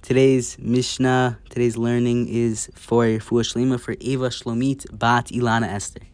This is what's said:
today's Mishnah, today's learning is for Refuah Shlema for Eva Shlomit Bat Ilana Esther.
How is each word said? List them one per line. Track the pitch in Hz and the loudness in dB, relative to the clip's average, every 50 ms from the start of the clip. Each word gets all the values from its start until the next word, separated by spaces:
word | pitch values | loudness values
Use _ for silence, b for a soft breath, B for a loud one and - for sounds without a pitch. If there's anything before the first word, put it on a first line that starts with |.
today's | - - 127 131 135 135 131 131 120 - - - | -2 2 4 6 6 6 6 4 0 -4 -10 -10
Mishnah, | - 110 120 127 123 - - - 131 127 127 127 127 123 117 104 - - | -4 0 0 0 0 -2 -2 0 2 2 4 4 2 0 -2 -6 -14 -10
today's | - 120 123 120 110 | -4 0 0 0 0
learning | 113 117 120 120 120 120 120 120 120 120 | 0 -2 0 0 2 2 2 2 0 0
is | - - 117 117 117 110 107 - - - | -2 -2 0 0 0 -2 -4 -8 -12 -14
for | - - - 113 117 117 | -20 -6 0 2 2 4
Refuah | 113 110 110 107 - 117 120 113 | 4 2 0 -2 0 0 0 0
Shlema | - - 120 123 131 127 120 | 0 -2 0 0 0 0 -2
for | - - 110 - | -4 -8 -10 -8
Eva | - 123 135 131 131 127 | -4 -4 -2 -2 -2 -4
Shlomit | 120 - - 120 117 117 127 139 135 135 - - | -4 -6 -8 -6 -4 -2 0 -2 -2 -4 -8 -16
Bat | - 107 123 117 120 120 120 | -8 -2 0 2 2 2 0
Ilana | - - 120 120 117 113 113 113 90 | -2 -4 -2 0 0 0 0 0 -2
Esther. | 95 104 - - - - - - | -4 -8 -8 -10 -14 -16 -20 -20